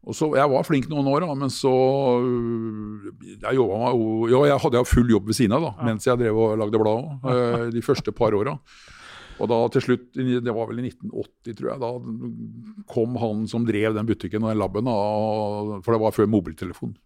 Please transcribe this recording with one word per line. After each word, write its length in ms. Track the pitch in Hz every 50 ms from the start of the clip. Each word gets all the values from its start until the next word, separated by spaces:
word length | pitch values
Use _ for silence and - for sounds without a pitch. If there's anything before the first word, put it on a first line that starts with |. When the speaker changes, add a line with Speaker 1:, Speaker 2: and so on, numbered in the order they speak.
| _
Speaker 1:
Og 80 | - -
så, 140 | - 160 156 147 135
jeg 80 | 139 151
var 140 | 131 139 170
flink 220 | - 160 139 131
noen 200 | 143 156 147 139 139
år 140 | 135 147 180
da, 80 | 170 143
men 160 | 139 143 131
så, 200 | 123 - - 139 127 127 131 131 135 139 139 127 123 120 123
øh, 840 | 127 123 123 117 117 117 113 113 113 107 107 107 104 107 107 101 101 - - - 95 98 104 101
jeg 140 | 107 127 135
jobbet 220 | 123 101 92 107
meg, 160 | 117 123 127 120 113 110 110 110 113 113
jo, 140 | 123 127 143
jeg 140 | 143 143 131 -
hadde 160 | 151 120 120
jo 80 | 123
full 220 | - - 127 123 123
jobb 160 | 110 104 98
ved 80 | 107 110
siden 220 | - 131 98 107
av 80 | 139 165
da, 80 | 151 107 -
Speaker 2:
Ja. 60 | 120
Speaker 1:
mens 200 | 120 110 104 -
jeg 120 | 131 123 123
drev 180 | 120 113 107 110
og 200 | 113 110 107 110
lagde 200 | 110 104 110 110
blad 220 | 110 107 107 117 139
også, 300 | 160 147 131 123 131 127
øh, 400 | 123 123 120 120 117 117 120 117
de 100 | 117 113
første 300 | - 139 - - - 101
par 160 | - 120 110 107
åra. 240 | 98 104 135 151 143 _ _ - - - - - - - - - - - - - -
Og 100 | - 107
da 80 | 117 113 117 117
til 140 | - 135 127
slutt, 240 | - 123 120 - _ _
i, 220 | 131 131 127 123 123
det 140 | 120 120 110
var 120 | 110 113 110
vel 100 | 113 117
i 80 | 123 113
nitten 220 | - _ - 107 -
åtti, 400 | 110 107 - _ _ _ 120 113
tror 180 | 107 135 120 117
jeg, 80 | 139
da 100 | 123 117 123 127 120 123 110 117 123 120 117 113 113 110 110 117 117 107 - - 208 _
kom 280 | - 127 113 120 123
han 300 | 113 117 113 107 107 110 104
som 180 | - 117 120
drev 280 | 113 107 101 104 110 110
den 120 | 104 107
butikken 360 | 113 107 - - 92 101 107 110
og 60 | 110
den 80 | 110 107
labben, 260 | 101 92 95 104 113
da, 100 | 127 120
og, 880 | 104 101 107 107 107 107 110 107 110 107 101 104 104 104 104 107 98 95
for 80 | - 113
det 80 | 113
var 120 | 110 110 101
før 140 | - 107 101
mobiltelefon. 640 | 113 107 87 - 80 - - 90 87 - - 117 110 _ _